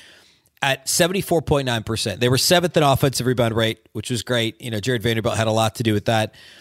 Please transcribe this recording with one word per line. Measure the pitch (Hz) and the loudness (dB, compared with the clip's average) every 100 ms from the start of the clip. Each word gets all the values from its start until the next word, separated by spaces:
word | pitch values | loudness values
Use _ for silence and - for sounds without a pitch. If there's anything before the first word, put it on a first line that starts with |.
| - - _ _ _ - | -20 -20 _ _ _ -4
at | 139 131 - | -2 -2 -2
seventy-four | - 170 190 - 165 | 0 0 0 -2 -2
point | - 143 131 | 0 0 0
nine | 117 | -4
percent. | 110 110 110 95 | -4 -4 -4 0
They | 123 | 2
were | 131 | 2
seventh | - 175 170 170 | 2 2 2 2
in | |
offensive | 147 127 143 120 123 | 4 4 2 0 -2
rebound | 123 117 113 | 0 0 0
rate, | 113 113 _ | 0 -2 _
which | 110 - | -10 -6
was | 120 | -6
great. | - 123 113 - | -2 -2 -2 -6
You | 127 | -8
know, | 107 | -6
Jared | 123 120 | -2 -2
Vanderbilt | 117 113 113 101 | 0 0 -2 0
had | 110 | 0
a | |
lot | 113 110 - | 2 0 0
to | |
do | 113 | 0
with | 104 120 | 0 0
that. | 110 110 - - - | 0 -2 -8 -20 -20